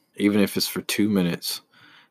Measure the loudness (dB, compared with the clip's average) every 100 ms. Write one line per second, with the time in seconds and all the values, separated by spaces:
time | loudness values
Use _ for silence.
0 | _ -2 2 4 2 0 -4 -4 -4 0
1 | 2 2 2 0 -6 -10 -12 _ -20 -20
2 | _